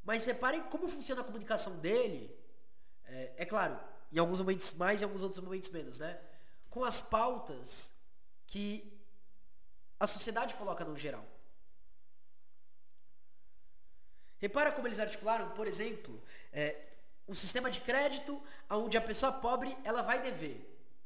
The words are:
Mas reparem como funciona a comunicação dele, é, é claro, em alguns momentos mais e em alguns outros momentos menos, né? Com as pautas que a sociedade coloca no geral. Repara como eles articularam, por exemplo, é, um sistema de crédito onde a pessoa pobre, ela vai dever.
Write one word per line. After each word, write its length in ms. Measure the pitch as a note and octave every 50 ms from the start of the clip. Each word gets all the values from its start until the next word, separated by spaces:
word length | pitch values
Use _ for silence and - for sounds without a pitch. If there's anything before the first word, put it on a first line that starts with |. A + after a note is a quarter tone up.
| -
Mas 220 | G3 A3 A3+ -
reparem 380 | B3 A#3 - B3 B3+ D4 E4 D#4+
como 240 | - - D#4 F4+ -
funciona 340 | - C#4+ C4 - C4 B3+
a 20 | A#3+
comunicação 540 | - G#3 A3+ G#3 - A3+ G#3 - G3 F#3 E3
dele, 580 | D3+ E3+ G#3 A#3+ B3 G#3+ E3+ C3 - - - - - - - - - - - - - - - - -
é, 280 | - C3 C3 C3 C3 - -
é 80 | F3+
claro, 340 | F3+ G3+ G#3+ F#3 D#3+ C3 - - - - - - -
em 60 | - D#3+
alguns 220 | E3+ E3+ F3+ F#3
momentos 340 | F#3+ F#3 F#3+ F#3 - - -
mais 280 | - F3 F#3 G#3 G3+
e 20 | G#3
em 20 |
alguns 160 | G3+ G3 G3
outros 220 | F#3+ G3 F#3+ F#3+ F3+
momentos 260 | F#3 F#3+ F#3+ F#3 -
menos, 300 | E3+ E3 D3 C3 - B2+
né? 200 | D#3 D#3+ F3+ E3+ - - - - - - - - - -
Com 160 | - A#3+ B3+
as 160 | A#3+ A3 -
pautas 920 | - - - A3 C4 C4 B3 A#3 D3+ - C#3+ B2+ B2+ - - - - - - - - - - - - - - - - -
que 440 | - G3 G#3 G3+ G#3 G#3+ G#3 G#3 - - - - - - - - - - - - - - - - - - - - - -
a 80 | - G#3
sociedade 480 | - G3 - A#3 G#3 A3+ A#3+ A#3 -
coloca 280 | - G#3+ G3 E3+ E3+ E3+
no 140 | D#3 D3+ C#3
geral. 280 | C#3+ D3 B2+ - - - - - - - - - - - - - - - - - - - - - - - - - - - - - - - - - - - - - - - - - - - - - - - - - - - - - - - - - - - - - - - - -
Repara 320 | - G3+ G3+ C4+ D4 D4+
como 160 | D4 D4 A#3+ A#3+
eles 120 | G#3+ G3
articularam, 500 | A3 - - - - G#3+ A3+ A3+ G3 -
por 140 | G3+ G3+ A3
exemplo, 560 | G#3 E3+ E3+ A3 A#3 A3 - - - - - - - - - - - -
é, 400 | C#3+ D3+ D3 D#3 - - - - - - - - - - -
um 60 | G3
sistema 380 | F3+ - - - B3+ B3+ B3+
de 100 | - -
crédito 580 | - - A#3+ C4+ C#4+ D4 C4 C#4+ - C#4 C#4+ C#4+ - - - - - -
onde 260 | G3+ G#3+ A3+ A3+ F#3+
a 60 | A3+
pessoa 300 | A3 A3 G#3+ - - C4+
pobre, 440 | B3+ - - A#3 B3 B3 C4+ C4+ C4+ - -
ela 200 | G#3+ A3+ A#3+ A3+
vai 180 | G#3+ A#3+ C4
dever. 540 | B3+ C4 A3 D#3+ D#3 D3 B2+ - - - - - - - - - -